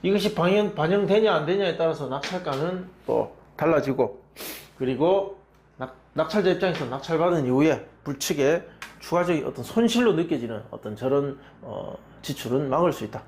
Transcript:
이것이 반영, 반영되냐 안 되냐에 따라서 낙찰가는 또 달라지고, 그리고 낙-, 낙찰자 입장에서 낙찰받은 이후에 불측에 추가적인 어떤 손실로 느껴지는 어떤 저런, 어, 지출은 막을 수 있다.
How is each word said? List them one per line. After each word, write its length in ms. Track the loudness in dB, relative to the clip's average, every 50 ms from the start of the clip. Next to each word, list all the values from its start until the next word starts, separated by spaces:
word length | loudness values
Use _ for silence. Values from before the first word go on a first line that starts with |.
이것이 320 | 2 2 2 2 0 0 0
반영, 400 | 2 2 4 4 2 2 0 -2
반영되냐 580 | -2 0 2 2 2 2 4 4 4 4 4
안 140 | 2 2 2
되냐에 300 | 0 0 0 0 0 0
따라서 320 | 0 0 0 0 -2 -4 -6
낙찰가는 800 | -4 -6 -4 -6 -6 -6 -4 -4 -2 -2 -2 -2 -4 -6 -8 -12 -18 -14 -4
또 300 | -2 0 0 -2 -4 -8 -20 -20 -20 -6
달라지고, 680 | -2 2 4 4 2 2 0 0 0 0 -2 -2 -12 -20 _ _ -14 -12 -12 -12 -14 -18 -20 _ -4
그리고 640 | -4 -2 0 2 2 4 4 2 0 -4 -10 -16 -20 _ _ _ _ _ _
낙-, 180 | -12 -12 -12 -12 -20 _ _ _
낙찰자 360 | -4 -4 0 0 2 2 2
입장에서 360 | 2 2 0 -2 0 -2 -4
낙찰받은 600 | -6 -6 -8 -4 -2 0 2 2 2 2 2 2
이후에 400 | 2 4 4 6 4 4 0 -4 -14 -20 -14 -10
불측에 640 | -10 -8 -6 -4 -4 0 2 4 4 2 2 -2 -8 -18 -18 -18 -18 -18 -20
추가적인 460 | -6 -2 0 0 2 2 0 0 -2
어떤 160 | -4 -6 -8
손실로 520 | -10 -2 0 2 2 4 4 4 4 4 4
느껴지는 480 | 2 0 0 -2 -4 -4 -6 -8 -10 -10 -12
어떤 260 | -16 -12 -10 -10 -8
저런, 420 | -4 -2 2 2 2 0 -2 -6 -10 -18 -20 -20 -20
어, 360 | -14 -12 -10 -10 -10 -10 -12 -14 -18 -20 -20 -14
지출은 460 | -10 -8 -8 -8 -4 -2 0 0 0 0
막을 220 | 2 2 2 2
수 120 | 0 -2 -8
있다. 180 | -10 -10 -12 -14